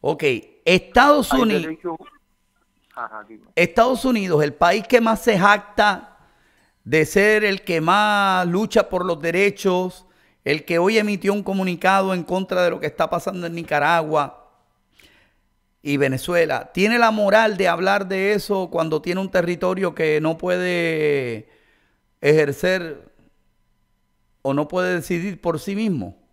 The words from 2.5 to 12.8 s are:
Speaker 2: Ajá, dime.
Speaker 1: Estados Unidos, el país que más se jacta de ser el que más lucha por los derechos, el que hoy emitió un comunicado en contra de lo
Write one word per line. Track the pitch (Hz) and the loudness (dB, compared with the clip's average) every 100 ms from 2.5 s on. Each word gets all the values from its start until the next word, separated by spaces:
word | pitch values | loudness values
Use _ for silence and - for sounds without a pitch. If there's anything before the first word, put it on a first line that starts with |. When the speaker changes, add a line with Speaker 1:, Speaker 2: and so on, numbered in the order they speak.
| _ _ _ _ | _ _ _ _
Speaker 2:
Ajá, | - 113 107 107 | -14 -12 -12 -18
dime. | 110 _ - | -20 _ -2
Speaker 1:
Estados | 175 202 233 262 | 0 4 2 2
Unidos, | 262 233 190 156 | -2 -2 0 0
el | 151 | 0
país | 147 170 202 - | 2 2 2 2
que | 247 | 2
más | 226 214 | 4 0
se | 233 202 | 0 2
jacta | 196 208 196 - 208 190 - _ _ _ _ _ _ _ | 4 2 0 0 2 0 -8 _ _ _ _ _ _ _
de | - 147 | -2 0
ser | 151 196 208 214 | 2 2 4 4
el | 214 196 | 2 -2
que | - 170 | -2 -2
más | 160 196 208 208 196 185 180 | 2 2 2 0 0 0 0
lucha | 175 220 220 196 | -2 0 0 0
por | 185 | -2
los | 180 165 | -2 -4
derechos, | 165 165 202 196 196 180 185 - _ _ _ _ | -2 0 0 0 -2 0 -2 -8 _ _ _ _
el | - 151 | -4 -4
que | - 170 | -2 0
hoy | 180 220 | 2 2
emitió | 208 202 190 | 0 -2 -2
un | 202 | -2
comunicado | 196 196 185 175 185 196 190 | -2 -2 -2 0 2 2 2
en | 185 | -2
contra | 156 180 190 185 | -4 -4 -2 0
de | 175 | 0
lo | 170 | 0